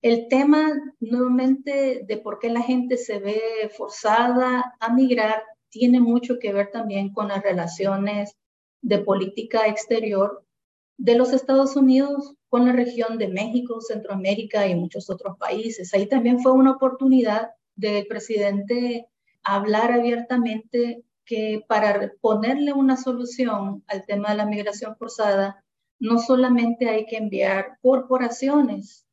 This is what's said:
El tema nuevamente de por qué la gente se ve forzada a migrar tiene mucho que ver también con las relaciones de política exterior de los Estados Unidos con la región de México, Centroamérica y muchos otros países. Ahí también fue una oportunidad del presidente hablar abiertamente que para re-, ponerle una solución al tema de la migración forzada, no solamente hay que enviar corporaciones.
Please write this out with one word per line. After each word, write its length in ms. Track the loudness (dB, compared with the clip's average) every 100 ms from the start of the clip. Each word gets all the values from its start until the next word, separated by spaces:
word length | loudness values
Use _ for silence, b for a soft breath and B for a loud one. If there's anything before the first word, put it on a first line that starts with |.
El 260 | 2 0 2
tema 440 | 2 4 4 4 -2 -8 _
nuevamente 1040 | -4 0 2 2 2 0 0 -2 0 -2 -6
de 100 | -8
por 200 | -8 -6
qué 120 | -4
la 100 | -2
gente 360 | 0 -2 0 -4
se 200 | -4 -6
ve 220 | -4 -4 -4 -4 -6 -8
forzada 1000 | -14 -4 0 2 4 2 0 -2 -4 _
a 140 | 0
migrar 500 | 2 4 2 0 -2 -6 -20 _
tiene 300 | 0 4 6
mucho 380 | 4 2 0 -4
que 140 | -2
ver 180 | -2 -4
también 420 | -6 -6 -4 -4
con 160 | -4 -4
las 140 | -2
relaciones 960 | -2 -2 -4 -4 -2 -2 -2 -4 -6 _ _ _ _ _
de 160 | 0 0
política 680 | 2 -2 -2 -8 -4 0 0
exterior 760 | -2 -2 -2 0 0 -2 -4 _ _ _ _ _ -2
de 160 | 2
los 180 | 4 4
Estados 440 | 0 2 2 4 4
Unidos 580 | 6 6 2 -4 -8 _ _
con 180 | 2 4
la 60 |
región 440 | 4 0 -2 -4 -2
de 120 | -4
México, 520 | -4 -2 -2 -4 -10
Centroamérica 840 | -8 -10 -8 -4 -2 -2 -4 -2 0
y 60 |
muchos 340 | 0 -4 -8 -10
otros 300 | -10 -10 -8
países. 560 | -6 -6 -6 -8 -2
Ahí 120 | -2 0
también 340 | 2 2 4
fue 120 | 4
una 200 | 6 6
oportunidad 800 | 4 0 2 4 4 4 0 -4 -12 _
del 320 | -6 -2 -2 -4
presidente 1000 | -10 -4 -2 0 -2 -2 -2 -2 -4 -10 _ _ _
hablar 460 | -4 -2 0 0 2
abiertamente 1120 | 2 0 -2 -2 -2 0 -4 -4 -2 -2 -4 _ _
que 400 | _ -4 -4 -6 -2
para 260 | 2 2
re-, 180 | 0 -4 -2
ponerle 520 | 0 2 0 0 0
una 240 | 2 2 2
solución 880 | -2 -6 -6 -4 -4 -2 -6 -10 _
al 160 | -10 -6
tema 240 | -4 -2
de 60 | -2
la 100 | -2
migración 480 | -4 -6 -8 -12 -12
forzada, 680 | -14 -2 0 2 0 -6 _ _ _ _
no 200 | 0 0
solamente 680 | 4 4 4 4 2 0 0
hay 180 | -2 -4
que 100 | -6
enviar 600 | -6 -2 0 0 -4 0
corporaciones. 1200 | 2 2 2 -2 -2 -2 2 2 2 -2 -12 _ _